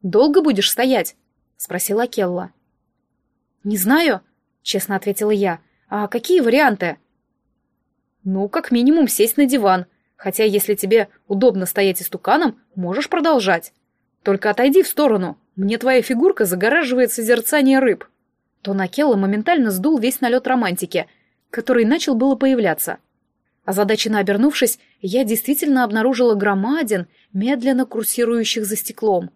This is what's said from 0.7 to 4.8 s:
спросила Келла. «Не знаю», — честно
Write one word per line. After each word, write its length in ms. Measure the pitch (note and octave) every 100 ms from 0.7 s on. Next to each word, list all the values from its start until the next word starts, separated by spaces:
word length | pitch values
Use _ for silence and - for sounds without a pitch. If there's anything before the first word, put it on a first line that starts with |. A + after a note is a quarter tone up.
| - C4 B3+ - _ _ _ _ _
спросила 520 | - F3+ - G#3 B3
Келла. 440 | A#3+ F#3 F3+ F#3 _ _ _ _ _ _ _ _ _ _ _
«Не 140 | G3+ G#3
знаю», — 440 | F#3 D4 E4 F#3+ _ _ _ _
честно 340 | - G3